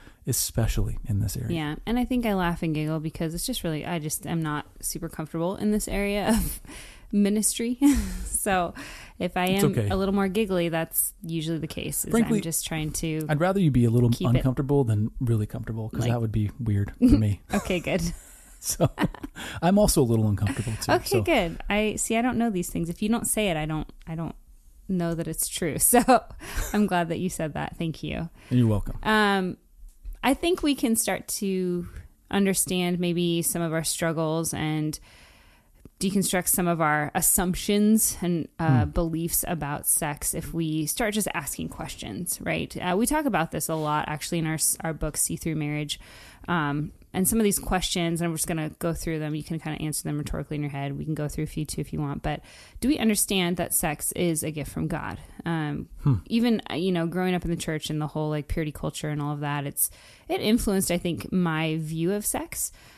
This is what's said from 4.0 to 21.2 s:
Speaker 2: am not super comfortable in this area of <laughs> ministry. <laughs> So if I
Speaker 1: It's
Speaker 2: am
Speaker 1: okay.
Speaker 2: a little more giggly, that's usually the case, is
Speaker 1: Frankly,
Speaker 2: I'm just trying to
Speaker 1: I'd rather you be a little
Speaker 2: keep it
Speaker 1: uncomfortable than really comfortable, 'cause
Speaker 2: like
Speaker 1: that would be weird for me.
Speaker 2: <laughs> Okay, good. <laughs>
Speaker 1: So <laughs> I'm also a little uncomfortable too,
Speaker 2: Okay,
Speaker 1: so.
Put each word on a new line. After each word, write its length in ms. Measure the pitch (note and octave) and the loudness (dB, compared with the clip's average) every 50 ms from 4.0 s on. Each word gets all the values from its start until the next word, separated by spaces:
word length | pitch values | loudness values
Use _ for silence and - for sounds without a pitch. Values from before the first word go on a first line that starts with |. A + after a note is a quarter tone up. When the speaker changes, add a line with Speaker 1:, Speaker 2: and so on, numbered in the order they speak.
| D3+ D3+ - - - | -4 -4 -6 -6 -6
Speaker 2:
am 160 | - E3 E3 | -4 -2 -2
not 240 | D#3+ D3+ D3 D3 - - - - | -2 -2 -4 -4 -6 -10 -14 -10
super 280 | - - - - E3 E3 | -8 -6 -6 -6 -8 -8
comfortable 480 | - - D#3 - - E3 E3 F3+ G3+ | -8 -8 -8 -6 -2 -2 0 0 -2
in 140 | - G3+ G#3+ | 0 0 2
this 180 | G#3+ G#3 - - | 2 2 0 -2
area 400 | - G3 G3+ G3+ G3+ G#3 F#3+ G#3+ | -2 -2 0 0 0 0 2 4
of 300 | A3+ G#3 - - - - - - - - - | 4 2 2 0 -6 -8 -12 -16 -18 -18 -18
<laughs> 260 | - - - - - | -18 -20 -18 -8 0
ministry. 640 | - G3+ G3+ G3 G#3 A3 G#3 - - - A#3 A#3+ B3+ - C#4 | 2 4 4 4 4 2 2 0 0 0 -2 -2 0 6 6
<laughs> 40 | C#4+ C4+ A3+ G3+ F#3+ F#3 F#3 - - - - - | 6 6 6 2 -2 -4 -6 -6 -4 -4 -2 0
So 280 | G#3 F#3+ F3+ E3+ F3 - - - - - - - - - - | 2 2 2 2 0 -4 -10 -14 -14 -16 -16 -18 -16 -8 -4
if 180 | F3+ F3+ - | -4 -2 0
I 100 | F3+ F3+ | 2 2
Speaker 1:
It's 180 | F#3 F#3+ G3 - | 4 4 4 4
Speaker 2:
am 60 | G3+ | 4
Speaker 1:
okay. 160 | F#3+ - G#2 G2+ | 4 2 0 2
Speaker 2:
a 80 | G3 | 2
little 180 | F#3+ G3 G3 G3 | 2 2 2 2
more 140 | G3+ G3 F#3+ | 2 2 2
giggly, 400 | F3+ A3 A3+ F#3+ F#3+ F3 E3+ E3+ | 2 0 0 2 2 2 2 2
that's 440 | D#3+ E3 D#3+ - - - - - - - | 0 -2 -2 -2 -2 -2 -2 -2 -4 -8
usually 380 | - E3 E3 E3 D#3 E3 E3 D3+ | -8 -4 -4 -2 -2 -2 -2 -4
the 80 | D#3+ | -4
case, 380 | D3+ - - - - D3+ - - | -6 -6 -6 -6 -6 -4 -4 -2
is 80 | - | 2
Speaker 1:
Frankly, 260 | - A#3 G#3+ A3 A3+ G3+ | 2 2 4 4 2 0
Speaker 2:
I'm 40 | - | 0
just 200 | E3 D#3+ - - | -2 -4 -4 -4
trying 280 | - E3 D#3 D3+ D3+ | -4 -4 -4 -4 -4
to 340 | - - - D#3+ D#3 D#3 D#3 D3+ | -4 -4 -2 -2 -2 -2 0 0
Speaker 1:
I'd 120 | D3+ C#3+ | 2 2
rather 180 | F3 F#3 F#3+ G3+ | 2 2 4 4
you 140 | F3+ D3 | 4 6
be 120 | B2+ B2+ A#2+ | 6 6 6
a 60 | A2+ | 6
little 180 | A2+ B2 B2 A#2 | 6 6 4 4
Speaker 2:
keep 200 | A#2 - - A#2+ | 4 2 2 2
it 80 | A#2 | 2
Speaker 1:
uncomfortable 480 | B2 - C3+ B2 - C#3 C3 C#3+ C#3 C3 | 4 2 2 0 0 0 2 4 4 4
than 260 | A2+ A2 G#2 G#2+ A#2 - - | 4 2 2 0 -2 -2 -2
really 280 | C3+ A#2 A#2 G#2+ G#2 | 0 2 2 2 0
comfortable, 420 | - - A#2 A2 - A2 A2+ A2 A2 | -2 -4 -8 -6 -6 -6 -6 -6 -6
'cause 120 | - A#2 | -4 -2
Speaker 2:
like 80 | A2+ A#2 | 0 0
Speaker 1:
that 100 | A#2 A#2+ | 2 2
would 100 | A2+ A2 | 0 0
be 220 | G#2 A2 G#2 G2+ - - | 0 0 0 0 -2 -2
weird 320 | - - G#2 G2 G#2 - - | -2 0 2 2 0 -2 0
for 80 | - B3 B3 - G#2+ | 4 8 8 8 8
me. 220 | A2 G#2 G2 - - | 6 2 0 -2 -2
Speaker 2:
<laughs> 80 | - - | -2 -2
Okay, 260 | G3+ - - F#3 F3 | -2 0 0 -2 -2
good. 220 | - - E3 F3 | 0 0 0 0
<laughs> 100 | E3 F3 - - - - - - - - - - | 0 -2 -4 -8 -14 -20 -20 -20 -20 -20 -20 -10
Speaker 1:
So 280 | - - - - E3+ - - - - - - - - | -6 -6 0 2 2 0 2 0 -2 -2 -2 -8 -14
<laughs> 360 | - - - - - - - | -14 -12 -12 -12 -10 -6 0
I'm 160 | D#3+ F3 G3 G3+ | 2 4 6 6
also 200 | G#3+ - - E3 | 6 6 6 4
a 40 | C3 | 4
little 220 | A2+ A2+ A2+ G#2+ G#2+ | 4 4 4 4 2
uncomfortable 440 | G2+ - G#2 F#2+ - - G2+ A#2 A2 - | 2 2 0 0 0 -2 -4 -4 -4 -4
too, 120 | - - | 0 2
Speaker 2:
Okay, 260 | D4 F4+ - - G4+ | 2 2 2 2 0
Speaker 1:
so. 40 | - | 2